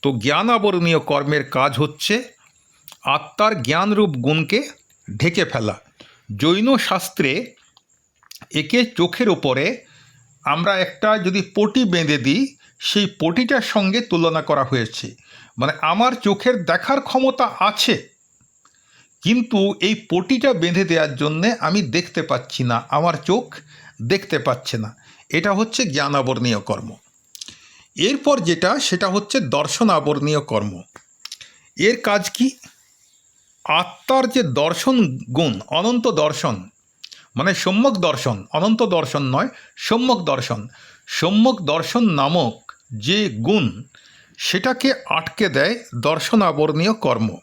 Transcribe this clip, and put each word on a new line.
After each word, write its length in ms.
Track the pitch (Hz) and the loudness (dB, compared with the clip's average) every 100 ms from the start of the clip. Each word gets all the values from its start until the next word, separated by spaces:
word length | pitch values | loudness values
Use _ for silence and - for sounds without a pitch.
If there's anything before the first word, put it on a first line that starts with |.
তো 100 | 143 | 0
জ্ঞানাবরণীয় 880 | 127 117 151 220 233 202 180 170 160 | 0 0 0 2 2 2 2 2 2
কর্মের 440 | - 143 143 151 131 | 0 -2 0 -2 -2
কাজ 220 | 131 139 123 | 0 0 0
হচ্ছে 440 | 151 151 - 214 254 _ _ _ _ _ - - | -4 -2 -2 -2 -4 _ _ _ _ _ -20 -10
আত্মার 580 | - 147 - - 214 202 | -2 -2 -4 -2 0 0
জ্ঞানরূপ 460 | 120 156 202 208 208 | -2 0 2 2 2
গুণকে 500 | 135 127 156 160 214 294 - _ _ - 101 | 0 0 0 0 -2 -2 -14 _ _ -16 -2
ঢেকে 280 | 165 170 175 | 0 0 -2
ফেলা। 300 | 127 107 - _ _ - _ - 104 | 0 -4 -4 _ _ -20 _ -14 -2
জৈন 380 | 151 190 233 262 | 2 2 2 2
শাস্ত্রে 760 | - 185 - - 147 160 247 _ _ _ _ _ _ _ _ - - | 0 -2 -4 -2 -2 -2 -6 _ _ _ _ _ _ _ _ -20 -6
একে 340 | 151 151 240 240 | -4 0 0 0
চোখের 440 | - 170 - 233 | 0 -2 2 0
ওপরে 560 | 175 139 131 165 262 _ - _ _ _ _ | 2 2 0 0 -4 _ -20 _ _ _ _
আমরা 360 | 139 151 185 190 | -2 0 0 0
একটা 380 | 175 - 214 214 | -2 -2 0 2
যদি 240 | 180 190 185 - | 0 -2 -2 0
পটি 300 | 208 262 233 | 0 2 2
বেঁধে 320 | 175 151 147 | 2 2 0
দিই, 400 | 123 175 269 - _ _ | 2 0 0 -6 _ _
সেই 280 | - 208 208 - | -2 0 0 -2
পটিটার 420 | 156 180 240 277 | -2 0 0 0
সঙ্গে 400 | 220 214 190 214 | 0 0 0 -2
তুলনা 400 | 233 170 165 160 | -2 0 2 0
করা 220 | 151 147 | 0 0
হয়েছে। 520 | 131 131 110 - - - _ - - - | 2 0 -2 -8 -14 -16 _ -20 -18 -4
মানে 160 | 139 - | -4 0
আমার 300 | 156 185 247 247 | 0 4 4 4
চোখের 500 | 208 202 254 240 165 | 0 2 2 2 0
দেখার 360 | 175 - 277 | 0 2 0
ক্ষমতা 540 | - 262 262 262 240 - | 2 2 2 2 -2 2
আছে, 500 | 202 220 - 139 - _ _ _ _ _ _ _ _ _ _ _ | 0 2 0 0 -4 _ _ _ _ _ _ _ _ _ _ _
কিন্তু 520 | 180 240 233 214 196 - | 0 0 2 2 2 0
এই 260 | 190 220 - | -2 -2 -2
পটিটা 440 | 175 185 254 277 | -2 0 2 2
বেঁধে 320 | 208 170 175 185 | 2 0 0 2
দেওয়ার 300 | 165 151 127 | 2 0 0
জন্যে 400 | 147 156 202 226 | -2 0 0 0
আমি 220 | 156 196 | 0 0
দেখতে 400 | 151 156 170 - | 0 -2 -2 -6
পাচ্ছি 420 | 151 131 - - | -2 -4 -4 -4
না, 200 | 127 117 - | 0 -2 0
আমার 240 | 147 170 | 0 0
চোখ 420 | 156 - 208 - - - - - - | -2 0 -2 -2 -18 -20 -20 -20 -10
দেখতে 380 | 117 190 - 151 | -2 -2 -2 -2
পাচ্ছে 380 | 139 123 - 117 | 0 -2 -4 -6
না। 180 | 107 - - - _ | -8 -12 -20 -20 _
এটা 240 | 156 196 | -2 0
হচ্ছে 320 | 196 220 - 226 | 0 -2 -2 -2
জ্ঞানাবরণীয় 720 | 139 143 143 131 123 123 107 | -2 0 0 0 0 0 -2
কর্ম। 360 | - 104 - - _ _ _ - - - - - _ - | -2 -6 -6 -16 _ _ _ -18 -18 -20 -20 -20 _ -2
এরপর 440 | 190 277 294 277 | -2 0 2 2
যেটা, 400 | 170 165 185 269 | 2 0 2 0
সেটা 280 | - 180 190 | 0 0 0
হচ্ছে 300 | 196 202 269 | -2 0 -2
দর্শনাবরণীয় 1000 | 147 143 147 - 226 165 147 147 147 151 | 0 -2 -2 0 2 4 2 0 0 0
কর্ম। 420 | 143 110 104 90 90 - _ _ - - - _ _ - | 0 -2 -2 -8 -18 -20 _ _ -20 -20 -20 _ _ 0
এর 240 | 202 240 | 0 2
কাজ 280 | 220 208 - | 0 0 -2
কি? 220 | - 262 - - _ _ _ _ _ _ _ _ _ | -2 -2 -2 -20 _ _ _ _ _ _ _ _ _
আত্মার 640 | - 160 180 - - 262 254 | -2 -2 -2 -10 0 0 2
যে 160 | 262 | 0
দর্শন 720 | 175 139 156 175 - 262 175 127 - | 0 0 -2 0 0 2 2 -2 -4
গুণ, 280 | 127 160 98 - | 0 0 -2 -4
অনন্ত 400 | 151 208 247 240 | -2 0 0 0
দর্শন, 600 | 165 151 151 147 101 92 _ _ _ - - _ 117 | 0 0 0 -4 -4 -10 _ _ _ -20 -20 _ -2
মানে 180 | 170 | -2
সম্যক 440 | 185 185 196 269 196 | 0 0 2 2 2
দর্শন, 480 | 170 135 135 104 98 | -2 0 -4 -4 -4
অনন্ত 300 | 151 202 226 | -2 0 2
দর্শন 400 | 220 175 151 147 | 2 0 0 -2
নয়, 240 | 135 135 240 - - - | 0 0 -2 -6 -20 -12
সম্যক 460 | - 226 254 220 | -2 0 2 0
দর্শন। 460 | 160 131 123 113 104 - - - - | 0 -4 -4 -8 -8 -18 -20 -20 -10
সম্যক 540 | - 165 208 240 240 | -2 0 4 4 2
দর্শন 480 | 151 160 156 240 226 | -2 -2 -2 0 2
নামক 640 | 147 139 170 123 - - - _ | 2 2 2 0 -4 -20 -20 _
যে 360 | 110 113 202 202 | -8 -2 0 0
গুণ, 540 | 110 123 208 117 90 131 - - - _ - | -2 0 2 0 -4 -18 -20 -20 -20 _ -10
সেটাকে 560 | - 185 254 254 269 - - | -4 -2 -2 0 0 -2 -4
আটকে 400 | 156 165 - 202 | -4 -4 -4 -2
দেয় 300 | 135 160 240 - 123 | 2 0 -2 -8 -4
দর্শনাবরণীয় 1000 | 143 156 - 220 185 147 151 151 185 | -2 -2 0 2 2 2 0 2 0
কর্ম। 440 | 220 139 117 110 - | 0 0 0 -2 -4